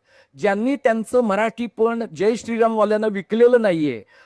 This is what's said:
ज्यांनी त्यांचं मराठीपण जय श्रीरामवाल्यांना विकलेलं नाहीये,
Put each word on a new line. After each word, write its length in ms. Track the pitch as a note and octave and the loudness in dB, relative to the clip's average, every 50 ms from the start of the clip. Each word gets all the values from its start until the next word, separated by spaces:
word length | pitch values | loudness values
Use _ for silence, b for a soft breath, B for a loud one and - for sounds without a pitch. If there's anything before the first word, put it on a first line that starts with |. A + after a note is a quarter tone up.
| b b b b b b _ C3+ | b b b b b b _ -4
ज्यांनी 360 | E3 G3+ G3 G3+ A3+ C4 C#4+ | -2 -2 0 0 0 -2 -2
त्यांचं 460 | - - A#3+ A3+ A3+ G#3 - B3+ B3 | 0 0 0 0 0 -4 -2 0 0
मराठीपण 840 | A#3+ G#3 F#3+ G3+ A3 A3 - - A#3+ G#3+ - - A3+ A#3 A#3 A3+ A3+ E3+ D#3 | 2 2 0 0 -2 -4 -4 -6 -10 -8 -4 -2 -2 -2 -2 -4 -8 -8 -4
जय 200 | C#3+ F#3+ A3 B3 | -2 0 0 0
श्रीरामवाल्यांना 720 | - - A3+ A#3 A3 A3+ A3+ A3+ G#3+ G#3 G#3 G#3+ G#3+ G#3+ | -2 -4 -6 0 2 2 2 2 0 0 2 2 0 0
विकलेलं 540 | A3 G3 G3 - - G#3 A3+ A#3+ A#3+ B3 A#3+ | -2 -4 -4 -6 -2 2 4 4 6 6 4
नाहीये, 420 | A3 G3+ F3 D#3+ D3+ C#3+ A#2+ G#2+ - b b b b | 2 2 0 0 -2 -2 -4 -6 -12 b b b b